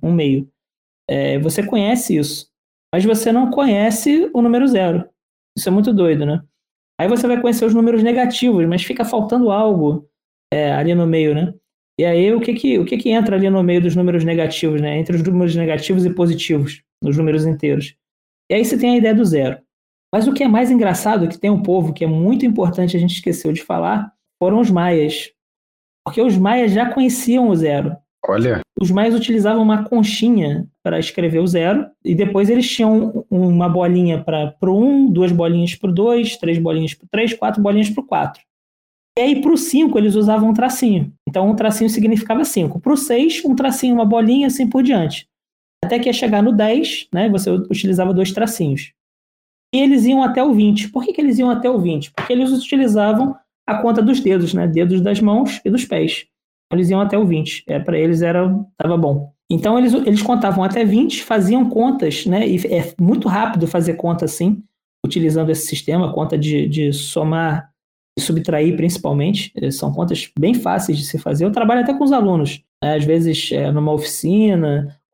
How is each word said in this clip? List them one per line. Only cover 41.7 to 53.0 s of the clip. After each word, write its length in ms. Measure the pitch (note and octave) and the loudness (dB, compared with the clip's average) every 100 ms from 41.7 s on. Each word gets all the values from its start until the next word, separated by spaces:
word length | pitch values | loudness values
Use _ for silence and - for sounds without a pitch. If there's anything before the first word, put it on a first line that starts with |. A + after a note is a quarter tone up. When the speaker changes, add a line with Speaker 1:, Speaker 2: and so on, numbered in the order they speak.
| G#3 A3+ | 0 0
Speaker 1:
significava 520 | A3 A3 A3 - A3+ | 0 0 0 0 -2
cinco. 380 | D#4 G3+ D#3 - | 0 -2 -2 -2
Pro 160 | B3 C#4+ | 0 0
seis, 480 | - A#3+ D#4+ - | 0 2 2 0
um 100 | D4+ | 0
tracinho, 420 | C4 C4+ B3+ B3+ A#3+ | 0 0 0 0 2
uma 100 | G#3+ | 2
bolinha, 400 | A#3 A3 C4 C#4 | 2 4 2 2
assim 200 | C4+ A#3+ | 0 0
por 160 | C4 | 2
diante. 460 | C4 A3+ D#3 - - _ _ _ _ _ | 2 2 0 -6 -14 _ _ _ _ _
Até 140 | F3 A#3+ | -4 -2
que 100 | A#3+ | 0
ia 40 | |
chegar 280 | A#3+ A#3 G#3 | -2 0 2
no 100 | A3 | 4
dez, 540 | G#3 G#3+ B3 D#4+ - - | 2 2 0 -2 -6 -8
né, 160 | F3 G#3+ | -2 0
você 220 | G3 G3 | 0 0
utilizava 640 | F#3 - G3+ G3 F3+ F#3 | -2 -2 -4 0 0 0
dois 180 | F#3 F#3+ | 0 -2
tracinhos. 600 | G#3 A3 - D#3 C#3 - _ _ _ _ _ _ _ _ | -2 -4 -2 -4 -4 -8 _ _ _ _ _ _ _ _
E 40 | B3+ | 0
eles 240 | C#4 C4+ A#3 | 4 4 4
iam 160 | C4+ | 2
até 200 | B3 B3+ | 2 2
o 120 | C#4+ | 2
vinte. 340 | G#3+ G#3 G#3 - | 4 4 2 -2
Por 160 | C4 | -6
que 80 | B3 | -4
que 80 | F4 | 0
eles 180 | C#4+ A3+ | 0 2
iam 120 | B3 | 2
até 180 | A#3 B3 | 0 0
o 100 | B3 | 0
vinte? 320 | F3 D3+ C#3+ | 0 -2 -6
Porque 200 | - - | -12 -4
eles 180 | B3 C4 | 0 0
utilizavam 880 | C4 - C4+ B3+ G#3 | -2 0 0 2 2